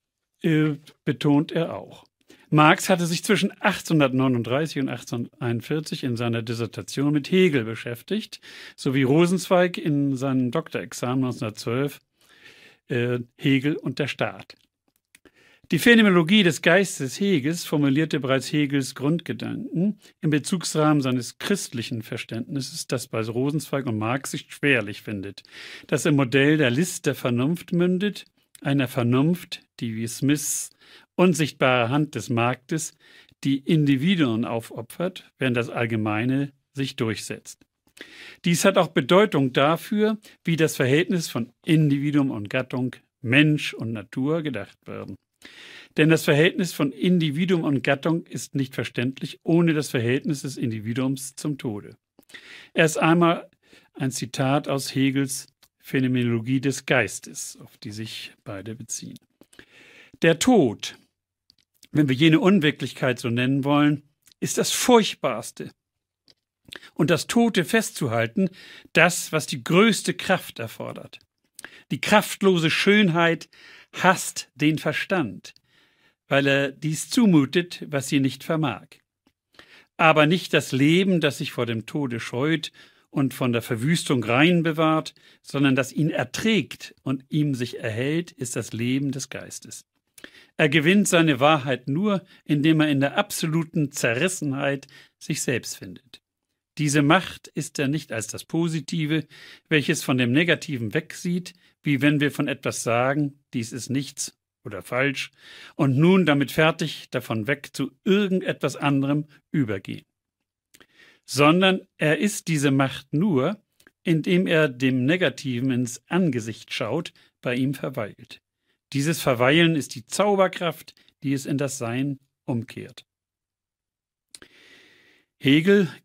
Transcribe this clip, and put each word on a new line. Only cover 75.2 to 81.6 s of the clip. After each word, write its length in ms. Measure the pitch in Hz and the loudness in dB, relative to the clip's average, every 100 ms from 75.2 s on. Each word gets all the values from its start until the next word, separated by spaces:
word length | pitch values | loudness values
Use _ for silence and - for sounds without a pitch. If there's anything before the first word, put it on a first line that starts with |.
| 120 92 - - _ _ _ _ _ _ _ | -2 -8 -18 -20 _ _ _ _ _ _ _
weil 180 | 139 139 | 0 2
er 240 | 139 139 | 2 0
dies 380 | 135 156 156 - | -4 -6 -6 -2
zumutet, 760 | - 220 160 139 175 175 - 165 | 2 6 6 4 0 -4 -8 -8
was 200 | 143 131 | -6 -2
sie 140 | 143 | 0
nicht 240 | 135 - - | 0 -2 -4
vermag. 420 | 160 147 101 - - _ _ _ _ _ - - - _ - | -2 -2 -6 -12 -20 _ _ _ _ _ -20 -20 -20 _ 2
Aber 280 | 160 151 151 | 4 6 4
nicht 260 | 180 - | 2 0
das 180 | 160 - | -2 0
Leben, 480 | 131 143 170 196 175 | 2 4 4 2 2
das 200 | 151 123 | 0 -2
sich 120 | 147 | -6
vor 140 | - | -4